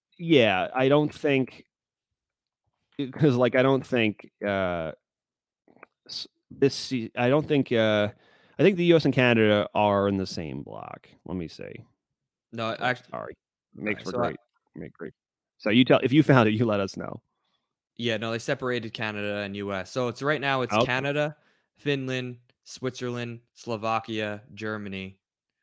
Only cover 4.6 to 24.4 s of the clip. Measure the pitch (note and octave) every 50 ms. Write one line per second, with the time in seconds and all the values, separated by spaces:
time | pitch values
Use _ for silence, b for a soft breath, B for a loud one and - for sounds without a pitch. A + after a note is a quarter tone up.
4.6 | F#2+ F2+ F2+ E2+ D#2+ D#2 - _ _ _ _ _ _ _ _ _ _ _ _ _
5.6 | _ _ _ - - _ _ _ _ - - - - - _ _ _ - - -
6.6 | C#3 C#3 - - - - C3+ B2 A2 - - B2 A#2+ B2 C3+ D#3 D3 D#3 D#3 C#3
7.6 | B2+ - B2+ A2+ A2 A2 G#2+ G#2 G#2 G#2 - b b b b b b b b b
8.6 | C#3 F#3+ G#3 E3+ F3 E3+ E3 D#3+ - D3 B2+ C3+ B2+ B2 A#2+ A2+ A2 G#2+ G#2 G#2
9.6 | G2+ - - - G#2 G#2 G2+ G2+ G2 G2+ G2+ F#2+ F#2+ - - - E2+ D2 C2 C#2
10.6 | - - G#1+ G#1 G1+ G1+ G1+ - _ - _ _ - - F2+ F#2 E2 D2+ - -
11.6 | G1+ G1+ - - A2+ _ _ _ _ _ _ _ _ _ _ _ _ _ - A#2
12.6 | A2+ A2+ A2+ - - B2 B2 B2 - - - A#1+ G#1+ B1 - _ _ _ _ _
13.6 | _ _ - - D2+ G#2+ G#2 - - F#2+ F#2 B2 A#2+ A2+ - - _ _ _ _
14.6 | _ _ - - D#2+ C#2+ _ - E2+ - - _ _ _ _ _ _ _ _ _
15.6 | - G#2+ G#2 B2 C3 - D3 - - B2+ B2+ D#3 C#3 - C#3 B2+ A2+ A2 A2 A2+
16.6 | B2 A2+ G#2 G2+ G2 G2 - F#2 - - - A2+ _ _ _ _ _ _ _ _
17.6 | _ _ _ _ _ _ _ - A#2 A#2 A2+ G#2 A2+ A2+ A2+ A2+ - - C#3+ B2+
18.6 | C3 B2+ B2 A#2+ A2+ A2 - - A2+ G#2+ G#2 G#2 G#2 G#2 G2+ G#2 G#2 G2 G2 G2+
19.6 | G2+ G2+ G2 F#2+ F#2 - - C3 B2+ A#2+ A2+ - C3+ C#3+ D#3 C3+ C#3 C#3 C3+ C3
20.6 | B2+ A2+ G#2 G#2+ B2 C3+ B2 C3 C3+ C#3+ C#3+ D3 D3 D3+ D3+ _ _ _ _ _
21.6 | _ _ _ _ - D3 C#3+ C#3 C3 C3 C3 B2+ B2+ B2+ B2 A#2+ _ _ _ _
22.6 | _ - - - B2+ C3 B2 - B2 B2 A#2+ A#2+ A#2+ A#2+ A#2 A#2 _ _ _ -
23.6 | - A#2+ A#2 G#2 G#2+ A2 A2+ A2 - - A2 G#2+ G#2+ G#2+ G#2 G#2